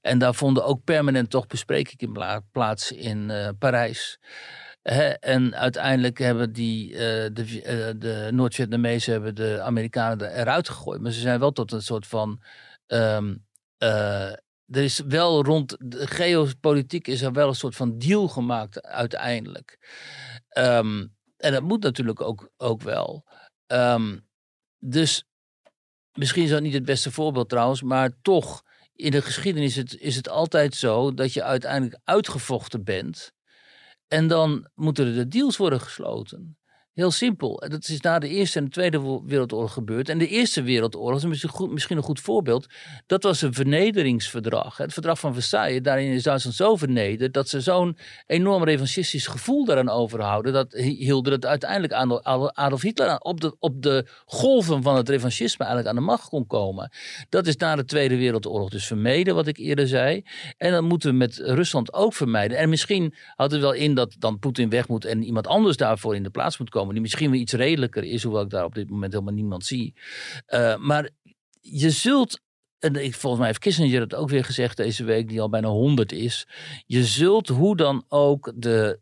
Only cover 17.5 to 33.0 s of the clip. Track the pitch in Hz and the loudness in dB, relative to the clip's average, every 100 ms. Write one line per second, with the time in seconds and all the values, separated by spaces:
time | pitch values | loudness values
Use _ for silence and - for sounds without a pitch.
17.5 | 127 135 - 123 117 135 208 190 135 120 | 0 -6 -4 -4 -2 2 2 2 -2 -4
18.5 | 120 107 - - - 120 - 120 120 110 | -4 -6 -12 -10 -6 -4 -4 -4 -6 -8
19.5 | - - _ - - - - 127 120 _ | -16 -20 _ -20 -20 -18 -18 -18 -20 _
20.5 | - 127 120 110 104 95 _ _ _ 151 | 2 6 6 4 -2 -6 _ _ _ 0
21.5 | 135 160 220 208 127 117 110 127 104 - | 0 0 0 0 0 -4 -2 -6 -6 -12
22.5 | _ 123 110 107 113 50 151 _ - - | _ -4 -4 -2 -4 -4 -8 _ -20 -20
23.5 | _ _ 123 123 117 110 98 _ _ _ | _ _ 2 2 2 0 -6 _ _ _
24.5 | _ _ _ 127 139 156 - _ _ _ | _ _ _ -4 0 2 0 _ _ _
25.5 | _ _ _ _ _ _ - 135 180 160 | _ _ _ _ _ _ -6 -2 0 2
26.5 | 151 151 139 131 131 127 139 151 131 117 | 2 0 -2 -2 -2 -2 -2 -2 0 0
27.5 | 120 120 131 127 131 131 - - 180 - | 2 2 0 -2 0 0 0 2 2 2
28.5 | - _ _ _ - 151 139 - 127 165 | -16 _ _ _ -6 0 0 0 -4 -2
29.5 | 160 139 131 127 - 147 127 - 123 165 | 0 -2 -2 -8 -8 -6 -6 -4 -2 0
30.5 | 160 147 - 123 110 139 131 131 - 101 | 2 2 0 0 2 0 0 -2 -2 -2
31.5 | 131 127 139 123 - - 196 - 135 - | -2 -2 -2 -2 -4 0 0 0 -8 -4
32.5 | 123 - 117 95 95 | -6 -4 -8 -4 -4